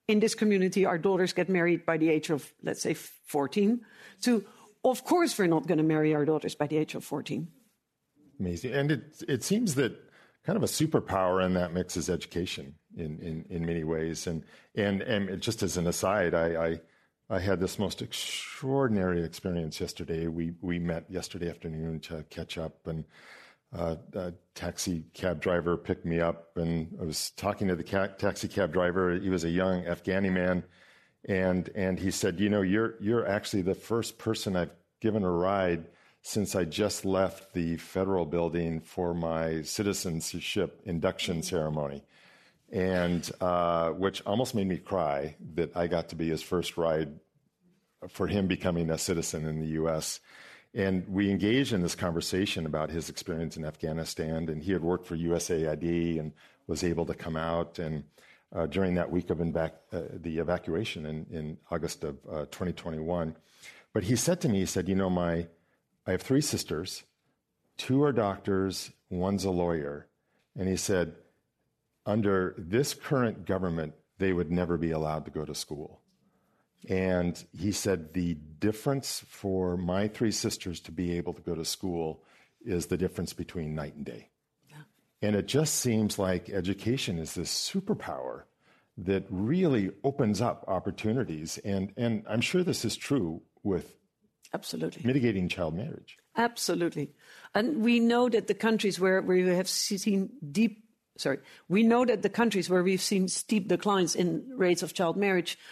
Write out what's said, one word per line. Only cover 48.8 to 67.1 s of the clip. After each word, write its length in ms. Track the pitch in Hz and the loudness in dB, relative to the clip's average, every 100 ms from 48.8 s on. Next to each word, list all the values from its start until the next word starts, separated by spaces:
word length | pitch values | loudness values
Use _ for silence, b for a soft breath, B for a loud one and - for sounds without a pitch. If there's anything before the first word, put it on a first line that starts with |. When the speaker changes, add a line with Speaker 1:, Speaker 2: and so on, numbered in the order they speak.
| 80 | 0
Speaker 2:
a 80 | 80 | 0
citizen 460 | - 82 80 80 | 0 -2 -2 -4
in 160 | 78 78 | -4 -4
the 60 | 78 | -2
U 200 | 78 80 | 0 0
S. 320 | 78 - - B B B B B | 0 -4 -8 B B B B B
And 320 | 113 95 92 92 | -2 0 0 0
we 240 | 95 101 | 0 2
engaged 400 | 98 104 127 123 | 4 4 2 2
in 100 | 104 | 0
this 140 | 87 - | 0 0
conversation 680 | 90 82 - 92 101 87 78 | -2 0 -2 0 0 -2 -2
about 240 | 76 78 | -2 -2
his 180 | 82 76 | -4 -6
experience 480 | - - 82 80 82 | -10 -8 -6 -6 -6
in 80 | |
Afghanistan, 840 | 78 - 80 82 80 - 80 80 82 | -10 -6 -6 -4 -6 -6 -4 -4 -4
and 140 | 78 | -4
he 80 | 82 | -2
had 120 | 90 | 0
worked 260 | 82 90 - | 0 -2 -2
for 80 | 82 | -4
U 180 | 82 | 0
S 160 | 85 - | 0 0
A 220 | 85 80 | 0 0
I 20 | |
D 460 | 78 85 85 85 80 | -2 0 0 0 -2
and 120 | 78 - b b - | -4 -10 b b -6
was 160 | 80 | -2
able 220 | 87 82 85 | 0 0 -2
to 80 | |
come 220 | - 82 80 | -4 -6 -4
out. 440 | 82 85 82 - | 0 -2 -2 -6
And, 240 | 80 76 71 b b b b | -6 -6 -8 b b b b
uh, 120 | - 78 | -4 -2
during 280 | 85 95 | 2 2
that 160 | 87 82 | 2 0
week 200 | 87 - | -2 -2
of 80 | 82 | -2
invac-, 340 | 85 82 80 - - | 0 0 -2 -6 -10
uh, 100 | 90 - | -8 -8
the 260 | - 82 80 | -8 -6 -2
evacuation 680 | 82 87 - 82 113 87 76 | 0 -2 0 -2 -2 -6 -6
in, 200 | 78 - | -8 -8
in 260 | 82 76 82 - | -8 -8 -10 -6
August 320 | 85 76 - | -4 -4 -6
of, 140 | 78 69 - | -8 -8 -8
uh, 160 | 80 71 | -8 -8
twenty 200 | - 90 | -6 -6
twenty-one, 640 | 82 85 78 80 87 82 80 B B B B B | -6 -8 -6 -2 -2 -2 -6 B B B B B
but 120 | - | -2
he 100 | 92 | 2
said 260 | 110 - 180 | 2 2 2
to 60 | 147 | 2
me, 120 | 98 | 2
he 60 | 90 | 2
said, 220 | 95 87 | 0 0
"You 60 | |
know, 160 | 95 92 | 2 2
my, 380 | 90 85 85 85 _ _ _ _ _ - | 2 2 0 -2 _ _ _ _ _ -4
I 60 | |
have 100 | 92 | -4
three 180 | - 135 | 2 2
sisters, 640 | 147 104 - 78 92 - - | 2 -2 -2 -6 -6 -10 -16